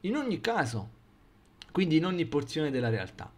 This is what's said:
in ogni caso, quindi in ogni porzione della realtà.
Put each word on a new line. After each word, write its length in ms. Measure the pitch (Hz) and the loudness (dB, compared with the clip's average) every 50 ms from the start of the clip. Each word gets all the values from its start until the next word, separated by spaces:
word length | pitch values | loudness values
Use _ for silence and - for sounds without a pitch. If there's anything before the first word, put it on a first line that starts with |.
in 160 | - 180 240 | -2 -2 -2
ogni 240 | 302 277 247 196 - | -2 -2 -2 -4 -2
caso, 500 | - 226 226 208 147 113 - 110 95 110 - - - - - - - - - - - - _ - - - - | -2 0 0 2 0 0 -2 -4 -6 -8 -14 -20 -20 -20 -20 -20 -20 -20 -20 -20 -20 -20 _ -20 -20 -4 0
quindi 240 | - 190 170 156 | 2 2 6 6
in 100 | 160 165 | 4 4
ogni 180 | 185 180 175 165 | 4 0 0 -2
porzione 460 | - - 143 127 117 - 156 151 147 | 0 0 -2 -2 0 -4 -2 -2 0
della 180 | 135 127 120 - | 0 0 0 0
realtà. 440 | 113 104 92 90 - - 92 - - | 0 0 -2 -6 -10 -14 -16 -16 -16